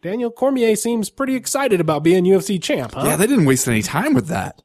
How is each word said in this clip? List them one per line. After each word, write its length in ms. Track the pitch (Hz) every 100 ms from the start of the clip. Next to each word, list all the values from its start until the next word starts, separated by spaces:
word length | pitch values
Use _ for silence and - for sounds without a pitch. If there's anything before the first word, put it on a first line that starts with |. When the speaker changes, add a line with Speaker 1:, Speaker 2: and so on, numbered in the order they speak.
Speaker 1:
Daniel 280 | 170 220 233
Cormier 460 | 233 262 262 226 214
seems 320 | 233 233 202
pretty 260 | - 269
excited 460 | 262 - 269 269 190
about 240 | 160 147
being 220 | 156 185 180
U 100 | 190
F 60 |
C 160 | 190 190
champ, 340 | - 285 120
huh? 120 | - 143
Speaker 2:
Yeah, 100 | 151
they 100 | 214
didn't 200 | 277 147
waste 200 | 131 -
any 140 | 110
time 320 | 104 143 269
with 140 | 262 151
that. 340 | 110 92 -